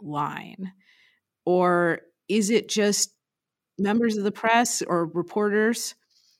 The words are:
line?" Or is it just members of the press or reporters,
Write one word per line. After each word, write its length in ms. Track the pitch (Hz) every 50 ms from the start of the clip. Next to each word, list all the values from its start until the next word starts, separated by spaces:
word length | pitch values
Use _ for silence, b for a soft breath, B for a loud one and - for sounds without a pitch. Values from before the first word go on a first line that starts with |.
line?" 720 | 202 147 147 147 147 135 143 147 - - - - 190 185 b b b b b b b b b b b _ _ _ -
Or 560 | 170 180 180 180 180 175 175 175 170 160 - - _ _ _ _ -
is 220 | 196 226 202 196
it 180 | 233 202 - -
just 460 | - 214 202 208 196 - - - _ _ _ _ _ _ _ _ _ _ _ _ _ -
members 380 | 196 202 208 233 233 226 214
of 80 | 214 196
the 80 | 208
press 500 | 202 - - 226 226 233 247 240 - -
or 240 | - - 180 170 170
reporters, 880 | 160 165 175 170 - - 214 208 208 202 214 214 226 240 233 - - - _ _ _ _ _ _ _ _